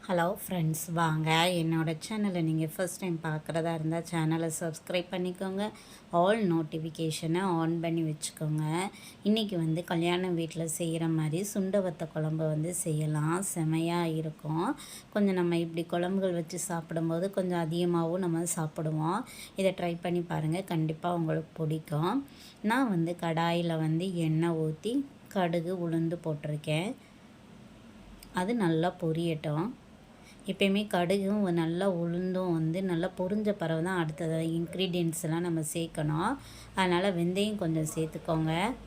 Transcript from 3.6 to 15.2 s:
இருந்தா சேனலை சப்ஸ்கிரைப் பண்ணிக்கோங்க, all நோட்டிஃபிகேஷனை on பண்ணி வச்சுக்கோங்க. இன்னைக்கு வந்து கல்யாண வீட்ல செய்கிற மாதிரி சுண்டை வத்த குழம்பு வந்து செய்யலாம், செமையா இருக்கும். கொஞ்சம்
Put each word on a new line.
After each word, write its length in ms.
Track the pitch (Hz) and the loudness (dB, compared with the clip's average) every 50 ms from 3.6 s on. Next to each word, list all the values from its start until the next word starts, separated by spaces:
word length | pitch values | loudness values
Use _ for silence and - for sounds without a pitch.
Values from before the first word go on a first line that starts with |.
| 160 165 165 160 | 0 0 -2 -2
இருந்தா 200 | 156 160 160 170 165 165 | -2 -2 -2 -2 -4 -2
சேனலை 380 | 170 165 156 156 160 165 165 165 156 - | -2 0 2 2 2 2 0 -2 -2 -2
சப்ஸ்கிரைப் 500 | 180 165 156 - - - 180 180 175 175 196 | -4 -4 -6 -6 -8 -2 -2 -2 -2 -2 -4
பண்ணிக்கோங்க, 480 | 185 180 180 180 180 196 190 190 196 202 214 220 - - - - - - - - 170 | -2 -2 -2 -4 -4 -6 -4 -2 -2 -4 -4 -6 -12 -20 -20 -20 -20 -14 0 4 6
all 180 | 175 190 214 233 214 180 | 6 6 6 4 4 4
நோட்டிஃபிகேஷனை 880 | 165 165 160 151 - 160 156 165 156 - 165 160 151 - - 160 165 175 190 190 175 165 | 4 2 2 0 -4 -6 -6 -6 -4 -2 -2 -2 -2 -2 0 0 2 2 2 2 2 2
on 120 | 165 160 170 170 165 | 2 2 0 0 0
பண்ணி 180 | 170 165 165 165 156 | 0 0 0 0 0
வச்சுக்கோங்க. 560 | 151 151 - - - - 160 151 151 151 156 151 156 170 190 208 - - - - - - - 202 | -2 -4 -6 -10 -6 -4 -2 0 0 0 0 0 0 0 -2 -4 -6 -12 -20 -20 -20 -4 2 2
இன்னைக்கு 280 | 208 226 220 202 196 170 | 2 2 2 0 0 0
வந்து 200 | 165 160 160 170 175 - | 0 2 0 0 0 0
கல்யாண 400 | 180 165 165 175 175 180 185 185 175 165 | 0 2 2 2 2 2 2 0 0 0
வீட்ல 260 | 165 156 - 165 165 165 151 | -2 -2 -4 -4 -4 -4 -2
செய்கிற 280 | - 175 165 160 165 165 165 160 | -4 -2 -2 0 0 0 2 2
மாதிரி 220 | 160 156 151 151 175 202 208 | 2 2 0 0 -2 -2 -2
சுண்டை 260 | - 208 190 190 190 208 190 | -2 -2 0 2 2 2 0
வத்த 200 | 185 160 - 170 156 | 0 -2 -4 -8 -6
குழம்பு 320 | - 160 156 156 156 156 160 156 | -4 -2 -2 0 0 0 0 0
வந்து 200 | 151 156 156 170 180 - | 0 0 0 -2 -2 -4
செய்யலாம், 560 | - 175 156 151 156 151 151 151 151 156 170 180 202 - - | -2 -2 0 0 0 0 0 2 2 2 0 0 -2 -4 -2
செமையா 460 | 175 160 156 160 160 165 165 170 175 175 165 160 160 | 0 0 2 2 2 2 2 2 0 0 0 0 -2
இருக்கும். 480 | 160 160 156 - - 151 156 160 180 240 294 - - - - - - - - | -2 -4 -8 -8 -6 -4 -2 0 0 0 -2 -4 -8 -16 -16 -18 -18 -4 0
கொஞ்சம் 240 | 214 | 2